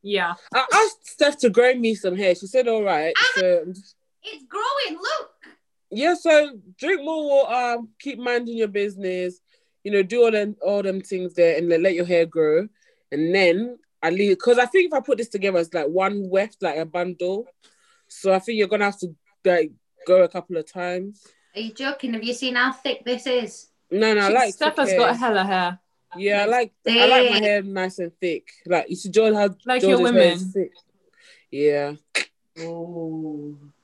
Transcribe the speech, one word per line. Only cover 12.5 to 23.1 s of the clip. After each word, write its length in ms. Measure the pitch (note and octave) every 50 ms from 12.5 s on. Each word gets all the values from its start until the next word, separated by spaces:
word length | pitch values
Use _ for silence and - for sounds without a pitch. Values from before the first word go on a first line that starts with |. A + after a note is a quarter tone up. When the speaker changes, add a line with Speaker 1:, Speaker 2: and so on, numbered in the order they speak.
| D3+ E3 G3+ G#3+ _ _ _ _ _ _ _ _
Speaker 2:
And 240 | C#3 D3 D#3+ E3 F3+
then 440 | G3 F#3+ F3 E3+ F#3+ A3+ B3 B3 _ _ _ _ _
at 120 | - E3 F3
least, 260 | F#3+ G#3 G3+ F#3+ F#3
'cause 180 | - A#3+ A#3+
I 100 | A#3 B3
think 200 | A#3+ - F#4+ F4+
if 60 | F4 D#4
I 80 | C4+
put 160 | - - C4+
this 100 | G3+ A#3
together, 320 | - - G3 F#3 G3 F#3+ E3+
it's 140 | E3 E3 -
like 140 | E3+ D3 C#3+
one 400 | E3 F#3 F#3+ G3 G#3 G3+ G3 F3+
weft, 320 | F#3 F#3+ G3+ A3 _ _ F#3+
like 140 | E3+ C#3
a 80 | D#3 D#3+
bundle. 600 | D#3+ D3+ F3 F3 F#3 F3+ _ F3 F3+ F#3+ G3+ A#3+ - _ _ _ _ _ _ _ _ _ _ _
So 240 | _ - - - F#3+
I 80 | F#3+ F#3+
think 180 | F#3+ - A#3
you're 120 | G#3+ G3+ F#3
gonna 160 | G#3+ G3+ G#3
have 140 | G3+ G3 -
to, 140 | - F3+ D#3 _ _ _ _ _ _
like, 300 | F#3 F3+ E3+ D#3 D#3 - _ _ _ _ _ -
go 180 | - F#3 F#3 F3+
a 60 | E3
couple 260 | - F3+ F3 _ F3+
of 100 | E3 D#3
times. 600 | - _ F3+ F3+ F3+ F3+ F3+ F#3 G3+ G#3+ _ _ _ _ _ _ _ _
Speaker 3:
Are 40 | G#3
you 140 | A3 A3+ A3
joking? 400 | - C4+ C4+ C#4+ C4+ - A#3+ A3+
Have 100 | A3 A3
you 100 | A#3+ B3
seen 220 | B3 C4+ B3+ B3
how 160 | A#3+ B3 C4
thick 320 | B3+ - _ C#4 A#3+ - -
this 240 | A#3+